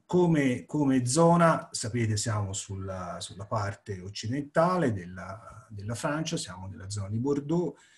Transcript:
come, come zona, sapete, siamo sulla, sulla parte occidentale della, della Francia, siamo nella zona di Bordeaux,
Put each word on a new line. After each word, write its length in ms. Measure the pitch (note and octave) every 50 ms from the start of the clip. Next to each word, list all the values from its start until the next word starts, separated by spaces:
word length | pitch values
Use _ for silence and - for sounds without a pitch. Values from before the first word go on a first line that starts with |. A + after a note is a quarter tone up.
| _
come, 580 | - - F3+ F3 E3+ E3 D3 C#3 C3 B2 B2 -
come 400 | - - D3+ D3 C3+ C3 C3 A#2+
zona, 640 | B2 B2+ E3 E3 E3+ E3+ E3+ E3+ E3 D#3 C3+ - -
sapete, 440 | - - - A2+ G2+ A#2+ A2+ G#2+ G#2+
siamo 360 | G2+ - B2 G#2+ G#2 G2+ F#2+
sulla, 640 | G2 - - - G2 F#2+ G2 G2 F#2+ F#2 F2+ F2 F2 F2
sulla 280 | - - G#2+ F2+ G2+
parte 520 | - A#2+ G#2+ G2+ G2+ G2 - - - G2 F2+
occidentale 920 | F2+ G2+ G2+ - - G#2+ B2+ D3 C#3+ C#3+ - E3 E3 F3+ F#3 F3+ D#3+ B2+
della, 760 | G#2 F#2 E2+ F2 F#2 F#2 F2+ F#2 - - - - - - - -
della 280 | G#2+ G2 G2 G#2+ A#2+
Francia, 400 | - - D3+ D3 D#3 D#3+ - D3+
siamo 320 | - - - F2 F#2 F#2 F#2+
nella 220 | F#2 F#2+ G2 G2
zona 180 | G#2 G#2 G2 G2+
di 100 | A2 A2+
Bordeaux, 580 | B2 C#3+ C#3+ C#3+ C#3+ C#3+ E3 F3 F3+ D3 - - - _ _